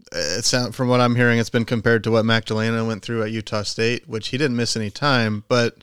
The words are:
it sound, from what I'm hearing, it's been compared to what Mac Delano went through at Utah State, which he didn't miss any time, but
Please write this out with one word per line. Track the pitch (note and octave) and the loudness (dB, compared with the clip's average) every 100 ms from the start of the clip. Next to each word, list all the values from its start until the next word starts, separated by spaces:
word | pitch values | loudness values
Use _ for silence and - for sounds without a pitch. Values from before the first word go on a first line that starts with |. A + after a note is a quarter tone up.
| - | -12
it | E2 D2+ F#2 | -6 -4 -2
sound, | - B2+ A#2+ G#2+ | 0 0 -2 -2
from | B2 | 0
what | B2 | 4
I'm | B2 A#2+ | 4 4
hearing, | A#2+ A#2 | 4 4
it's | A2+ | 2
been | A#2+ | -2
compared | A2 A#2 A#2+ A#2 | 0 0 2 2
to | A2 | 2
what | A2+ | 2
Mac | A2 A2+ | 4 2
Delano | - A2 A2+ A2+ A2+ | 0 -2 0 -2 -2
went | G#2+ | -6
through | - A#2 | -6 -4
at | G#2+ | -4
Utah | A2+ G#2+ G#2+ | -4 -6 -6
State, | G2 - A2+ C3 - | -6 -2 -2 -2 -6
which | A2+ - | -8 -6
he | C3 | -2
didn't | D3 A#2+ | 0 0
miss | A2+ A2+ | -2 -2
any | G#2+ | -4
time, | - D3 B2+ A2 G#2 - | -4 0 2 2 -2 0
but | B2 A#2 - | 2 2 -2